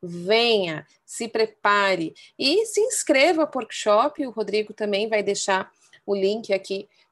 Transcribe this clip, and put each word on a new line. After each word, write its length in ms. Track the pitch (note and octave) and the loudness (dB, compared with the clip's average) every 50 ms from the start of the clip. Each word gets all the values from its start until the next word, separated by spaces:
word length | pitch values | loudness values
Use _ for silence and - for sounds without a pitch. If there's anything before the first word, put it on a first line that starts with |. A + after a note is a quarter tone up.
venha, 840 | - F3 E3+ F3 F3 F#3 A3 A3+ A#3 A#3 A3+ G#3 F#3 E3+ D#3 D#3 D#3 _ _ _ _ | -14 -12 -12 -8 -2 0 2 2 4 4 2 2 0 -2 -4 -8 -10 _ _ _ _
se 220 | - - - A#3 | -14 -10 -10 -8
prepare 880 | A3 - A3+ A3 A3 - _ - G#3 G3+ G3+ G3+ G3 F#3+ F3 E3 - - - - - _ - | -4 -2 -2 -2 -2 -2 _ 2 2 4 4 4 2 2 0 -2 -6 -8 -12 -20 -18 _ -4
e 280 | - C4+ D#4 G#4 A4+ | 0 0 2 2 0
se 140 | A4 - G4+ | 0 0 0
inscreva 640 | G#4+ B4+ - - - - D4 C4 C#4 E4+ F4 D#4 D4+ | 0 0 0 -2 0 2 4 4 4 4 4 2 0
pro 140 | D4+ - B3+ | -2 -2 -6
workshop. 680 | A3 - - - - G#3+ G#3 G#3+ B3 D4 D4 - C#4 | -8 -8 -8 -4 0 2 4 4 4 2 0 -4 -8
O 40 | B3+ | -6
Rodrigo 440 | G#3+ G#3+ G#3+ G3+ G3+ G#3+ G#3+ G#3 G#3 | -6 -6 -6 -2 -2 -2 -2 -4 -6
também 340 | - A3 G#3 G3+ G3 A3 A3 | -6 -4 -2 0 0 0 0
vai 140 | A3 G#3 | 0 0
deixar 500 | G3 G3+ G3+ G3+ - - F#3+ F#3 - - _ _ _ _ _ - - | 0 0 -2 -2 0 0 0 -2 -2 -6 _ _ _ _ _ -12 -6
o 100 | - G3+ | -4 -2
link 380 | G3 F#3+ G3 G#3 A3+ G#3+ - | 0 0 0 0 -2 -2 -2
aqui 340 | G3 F#3+ F#3+ - G3 G3 - - _ _ _ _ | -4 -4 -4 -6 -10 -10 -10 -14 _ _ _ _